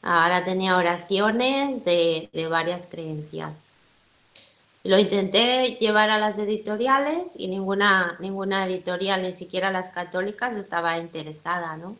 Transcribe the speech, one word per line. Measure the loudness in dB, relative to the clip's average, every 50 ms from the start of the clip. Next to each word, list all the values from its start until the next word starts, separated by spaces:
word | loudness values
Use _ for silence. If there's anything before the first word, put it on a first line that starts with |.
Ahora | 0 2 4 4 4 4 4 2 2
tenía | 0 -2 0 2 4 4 4
oraciones | 4 2 0 -2 -2 -2 0 2 2 2 2 2 0 2 2 0 0 -2 -4 -4 0
de, | 2 4 4 4 2 2 0 -4 -8
de | _ -6 -4 -2
varias | 0 0 0 -2 -4 -6 -8 -12
creencias. | -14 -12 -10 -8 -8 -8 -10 -10 -10 -10 -10 -10 -12 -14 _ _ _ _ _ _ _ _ _ _ _ _ _ _ _ -20 -20 -20 -20 _ _ _ _ _ _
Lo | 4 6 6
intenté | 6 4 2 0 -2 2 4 4 4 6 4 2 2 0 0 0
llevar | 0 2 4 4 6 6
a | 4 2
las | 2 0 -2 -2
editoriales | -2 -2 -4 -4 -4 -6 -4 -2 0 2 2 2 2 0 -2 -4 -6 -8 -10
y | -10 -8 -6
ninguna, | -4 -4 -2 -2 0 2 4 4 4 4 2 0 -4 -6
ninguna | -8 -8 -6 -6 -4 -2 0 0 0 0
editorial, | -2 -4 -4 -4 -4 -2 0 0 0 0 0
ni | -4 -6
siquiera | -8 -14 -6 -4 -2 -2 0
las | -2 -2 -6 -6
católicas, | -8 -10 -10 -6 -4 -4 -4 -4 -6 -4 -4 -4 -4
estaba | -6 -8 -6 -6 -2 -2 0 -2 -2
interesada, | -4 -8 -10 -10 -10 -10 -14 -12 -6 -6 -4 -4 -4 -8 -10
¿no? | -10 -12 -14 -16 -16